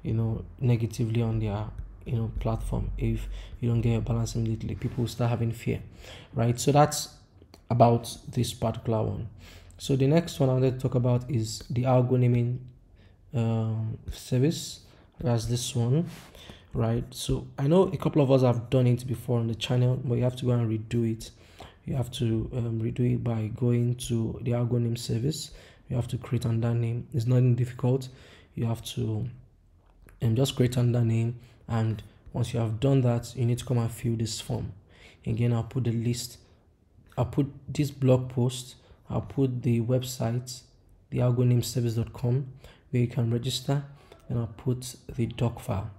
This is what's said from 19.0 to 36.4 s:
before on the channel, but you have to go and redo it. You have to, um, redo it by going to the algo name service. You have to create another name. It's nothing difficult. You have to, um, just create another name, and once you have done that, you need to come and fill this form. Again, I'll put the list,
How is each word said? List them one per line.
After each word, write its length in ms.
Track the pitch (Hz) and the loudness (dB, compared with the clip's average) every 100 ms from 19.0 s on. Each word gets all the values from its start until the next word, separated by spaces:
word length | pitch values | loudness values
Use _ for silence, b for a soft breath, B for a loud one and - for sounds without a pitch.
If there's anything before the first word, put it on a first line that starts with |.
| 127 | 0
before 320 | 110 - 120 | -6 -2 0
on 80 | 117 | 0
the 80 | 113 | -4
channel, 460 | - 123 123 123 | 0 2 2 0
but 120 | 127 120 | 0 0
you 80 | |
have 120 | 123 127 | 0 0
to 80 | 123 | 0
go 60 | |
and 180 | 120 113 | 2 2
redo 400 | 110 107 117 113 | -2 -2 0 0
it. 220 | 110 - B B B B B - | -2 -8 B B B B B -6
You 100 | 139 | -4
have 160 | 120 | -4
to, 360 | - 117 113 110 127 | -2 0 0 -2 -4
um, 240 | 117 113 | -4 -2
redo 320 | 113 120 123 | -4 0 0
it 100 | 120 | 2
by 280 | 117 113 110 117 | 0 -2 -4 0
going 400 | 120 120 120 123 - | 2 2 2 -2 -2
to 300 | 117 113 - | -2 -2 -4
the 100 | 120 | -2
algo 300 | 120 120 120 | 0 2 0
name 160 | 117 117 | 0 -2
service. 540 | - 117 127 156 - B B B - | -2 -2 -2 -4 -10 B B B -6
You 80 | 127 | -4
have 100 | - | -4
to 100 | 120 | -6
create 280 | - 120 120 | -4 -2 0
another 280 | 113 117 | 0 0
name. 320 | 117 117 117 - | 0 -2 -4 -4
It's 120 | 135 117 | -2 2
nothing 280 | 127 127 | 4 4
difficult. 540 | 120 123 - 123 135 - B B B B - | 4 0 0 0 0 -2 B B B B -4
You 100 | 117 | -4
have 160 | 113 - - | -4 -6 -4
to, 320 | 113 107 123 - - _ _ _ _ _ - - | -2 -2 -4 -10 -20 _ _ _ _ _ -20 -4
um, 140 | 117 113 | 0 2
just 180 | 135 - | 0 2
create 220 | 123 123 | 0 2
another 260 | 120 120 | 2 2
name, 340 | 117 113 117 120 B B - | 2 2 0 -4 B B -4
and 340 | 117 113 107 - B - | 0 0 -2 -8 B -10
once 220 | - 120 | -4 -2
you 80 | 127 | -2
have 180 | 113 110 | -2 0
done 220 | 135 139 | 4 4
that, 340 | 123 117 - - | 4 0 -4 -2
you 80 | 120 | 0
need 120 | 123 | 0
to 80 | - | 0
come 120 | 123 | 0
and 140 | 113 | 0
fill 240 | - 123 113 | -2 -2 -2
this 240 | 113 - | -2 -4
form. 320 | - 117 107 - _ B B B - | -6 -6 -6 -12 _ B B B -6
Again, 260 | 113 120 | 0 2
I'll 140 | 117 113 | 2 0
put 180 | 135 | -2
the 80 | 117 | 0
list, 460 | 117 113 120 - - | 0 0 -2 -6 -14